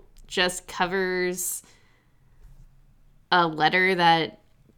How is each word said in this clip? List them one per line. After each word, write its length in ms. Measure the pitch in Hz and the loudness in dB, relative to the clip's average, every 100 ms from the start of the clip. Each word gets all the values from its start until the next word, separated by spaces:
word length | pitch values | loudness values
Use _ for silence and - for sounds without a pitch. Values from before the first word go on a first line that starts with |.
| - - - | -16 -20 -10
just 400 | - 180 180 - | -2 -2 -4 -10
covers 960 | - 180 190 185 185 180 180 - - - _ _ _ _ _ _ _ - - - - _ _ _ _ - | -4 -4 -2 -4 -2 -4 -4 -8 -10 -14 _ _ _ _ _ _ _ -20 -20 -20 -20 _ _ _ _ -2
a 160 | 180 170 | 0 2
letter 480 | 151 156 180 185 | 0 0 2 2
that 460 | 185 170 165 156 - _ _ _ | 4 4 4 0 -8 _ _ _